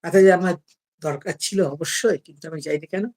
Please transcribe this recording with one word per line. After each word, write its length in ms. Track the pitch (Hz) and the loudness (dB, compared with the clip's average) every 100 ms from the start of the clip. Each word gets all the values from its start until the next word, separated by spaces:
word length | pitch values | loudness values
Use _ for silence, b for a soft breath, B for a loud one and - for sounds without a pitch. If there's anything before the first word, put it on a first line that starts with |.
তাতে 140 | 170 190 | 2 6
যে 80 | 190 | 6
আমার 220 | 180 185 156 _ _ _ _ | 6 0 -4 _ _ _ _
দরকার 320 | 151 143 190 156 | -8 -8 -8 -8
ছিল 200 | - 196 156 | -6 -2 -2
অবশ্যই, 520 | 147 160 - 233 156 | -4 -6 -2 -2 -2
কিন্তু 260 | - 147 165 | -8 -20 -14
আমি 140 | 160 | -12
যাইনি 260 | 151 151 156 | -6 -8 -6
কেন? 180 | 190 226 | -8 -8